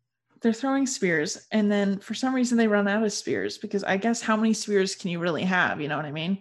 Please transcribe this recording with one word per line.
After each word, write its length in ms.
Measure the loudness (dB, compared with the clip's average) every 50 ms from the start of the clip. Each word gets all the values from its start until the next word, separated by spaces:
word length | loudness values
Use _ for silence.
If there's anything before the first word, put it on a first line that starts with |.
| _ _ _ _ _ _ _ _
they're 120 | 0 0
throwing 340 | 0 0 -2 0 0 0 0
spears. 600 | 0 0 -2 0 2 2 2 0 -2 -4 -10 -8 _
And 200 | 0 2 2 4
then 260 | 2 2 2 2 0 -2
for 160 | -6 -10 -6
some 200 | -4 -2 0 0
reason 220 | 0 2 2 2 2
they 100 | 4 4
run 180 | 4 2 2 2
out 140 | 2 2
of 100 | 0 0
spears 460 | -2 -4 -4 -2 -2 -2 -2 -4 -6 -8
because 240 | -8 -4 -4 -4
I 140 | 0 0 -2
guess 240 | 0 0 0 -2 -2
how 140 | 0 0 0
many 160 | 2 2 2
spears 420 | 2 0 0 0 2 2 2 2 -2
can 160 | -6 -6 -4
you 80 | -4 -2
really 240 | -2 -2 0 0 0
have? 360 | 0 2 2 2 2 0 -2
You 80 | -4 -4
know 80 | -4
what 100 | -4 -6
I 60 | -6
mean? 260 | -6 -6 -2 -2 -4 -4